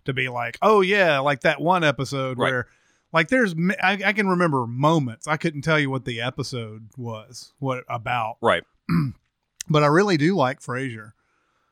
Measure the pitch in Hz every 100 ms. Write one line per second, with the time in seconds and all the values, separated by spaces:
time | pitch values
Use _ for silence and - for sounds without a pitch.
0 | - 131 127 120 120 - 196 214 185 202
1 | 175 139 143 139 165 143 156 180 151 131
2 | 131 139 131 123 113 127 - _ _ _
3 | _ 160 165 262 214 160 180 208 185 196
4 | 196 208 196 180 175 135 117 123 147 165
5 | 123 110 - 156 170 147 151 156 139 131
6 | 123 117 123 139 127 123 113 110 110 131
7 | 117 110 113 120 - - 135 127 - 120
8 | 120 123 110 - 113 87 - _ - 165
9 | 135 - _ _ _ - - 151 147 160
10 | 208 160 156 190 127 139 - 123 135 110
11 | 107 - _ _ _ _ _